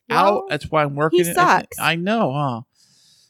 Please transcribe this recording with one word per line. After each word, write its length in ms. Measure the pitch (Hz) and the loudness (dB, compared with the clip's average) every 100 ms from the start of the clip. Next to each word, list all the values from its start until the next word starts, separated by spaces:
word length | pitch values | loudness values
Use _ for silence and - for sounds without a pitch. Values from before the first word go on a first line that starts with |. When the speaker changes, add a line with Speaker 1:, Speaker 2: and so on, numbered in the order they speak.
| - | -2
Speaker 1:
Well, 80 | 151 190 208 | 2 2 2
Speaker 2:
out. 40 | - | -2
That's 200 | 147 - | -6 -2
why 120 | 156 | -2
I'm 120 | 147 143 | 0 0
working 280 | 160 339 | 0 2
Speaker 1:
he 60 | 170 | 2
Speaker 2:
it. 80 | 349 | 2
I 200 | 359 214 | 4 2
thi-, 20 | |
Speaker 1:
sucks. 180 | - - | 0 -4
Speaker 2:
I 160 | 147 165 | -2 -2
know, 380 | 180 226 175 | -2 0 0
huh? 280 | 139 143 117 - _ _ _ _ _ | -2 -4 -4 -10 _ _ _ _ _